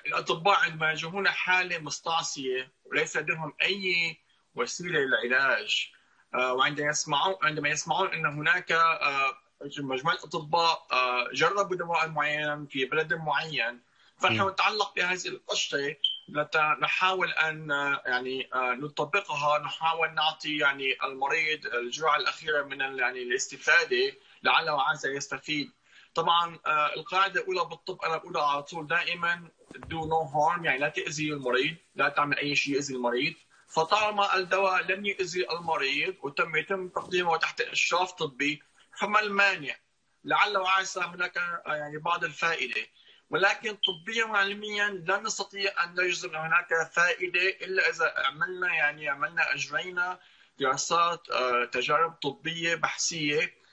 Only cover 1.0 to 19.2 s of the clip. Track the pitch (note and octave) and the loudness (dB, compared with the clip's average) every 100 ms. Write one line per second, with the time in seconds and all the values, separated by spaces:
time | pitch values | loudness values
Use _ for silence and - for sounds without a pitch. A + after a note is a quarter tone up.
1 | E3 G3 F#3 D#3 - F#3 F3+ E3+ D3 - | -4 -2 -2 0 2 2 0 -4 -6 -6
2 | E3+ E3 D#3+ D3 C3 B2+ C3 _ - C#3+ | -2 -2 -2 -4 -4 -4 -6 _ -4 -2
3 | D#3+ E3 D#3 E3 D#3 - D#3+ G3 F#3+ F3 | -2 -2 -2 -4 -4 -2 0 0 0 0
4 | E3 D#3+ _ _ _ B2+ A#2+ - F3 D#3 | -2 -6 _ _ _ -6 -4 -4 -2 0
5 | C3+ A#2 A#2+ C3 C3+ A2 G#2 - - - | 2 2 2 2 2 2 0 -2 -2 -10
6 | _ _ _ B2+ B2+ B2+ C#3+ D3 D3 D3 | _ _ _ 0 2 2 2 0 -2 -2
7 | D#3+ C#3+ F3+ G3 D3+ D#3 D3 D#3 - D#3+ | 0 0 0 0 0 0 -2 -2 -2 0
8 | F#3 D#3+ D#3 D3 D#3+ F3+ F3 E3 E3 D#3+ | 0 0 -4 0 2 2 2 4 4 4
9 | C#3+ C#3 C3+ - _ - C#3+ C#3+ C#3 C3 | 0 2 0 -2 _ -14 -10 -6 -4 0
10 | D3+ F3 D#3 E3+ D3+ E3+ E3 D#3+ - B2+ | 0 0 -2 -6 0 4 4 2 0 2
11 | B2+ B2 B2 C3 D#3+ G3+ F#3+ F3+ E3+ E3 | 2 2 0 2 2 4 0 0 0 0
12 | D#3+ D3+ D3 D3+ D3+ D3 C#3+ C3+ B2+ D3+ | 0 0 0 0 -2 -4 -4 -2 0 0
13 | D#3 E3+ D3+ C#3+ D#3+ C#3 A#2 B2 _ _ | 0 -2 0 -2 -2 -2 -2 -4 _ _
14 | _ - F#3 G#3+ G3 F#3+ F#3 G#3+ G3 - | _ 0 2 4 2 4 2 2 0 0
15 | F3+ F#3 F3+ F3+ - G#3 - C#3+ C#3+ D#3 | 0 -2 -6 -8 -4 -2 0 -2 -4 -2
16 | - - - - D3 D#3+ D3+ D3+ D3+ - | -2 -2 -6 -4 0 4 4 4 2 4
17 | F#3 F#3 E3+ - D#3+ D#3 D#3 C#3+ C#3+ C#3 | 4 4 0 2 0 0 -2 -2 0 -2
18 | C3 B2+ B2+ C3 B2 C3 B2+ B2 D3 - | 0 -2 -2 -6 -4 -2 0 -2 -4 -4
19 | D3 G3+ | 0 0